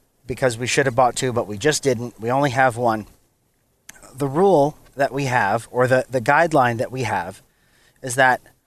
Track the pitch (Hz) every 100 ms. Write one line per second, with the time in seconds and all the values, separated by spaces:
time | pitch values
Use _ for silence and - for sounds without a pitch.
0 | _ _ - 120 131 113 123 - 135 120
1 | 127 - 127 117 98 104 143 147 139 113
2 | 120 - 113 131 143 120 131 117 120 110
3 | 101 _ _ _ _ _ _ _ _ -
4 | - 127 139 143 196 165 143 - _ 127
5 | 139 131 139 123 101 113 - 117 127 127
6 | - 127 110 143 170 151 123 117 107 131
7 | 110 101 87 - _ _ _ _ _ _
8 | 135 123 127 123 - _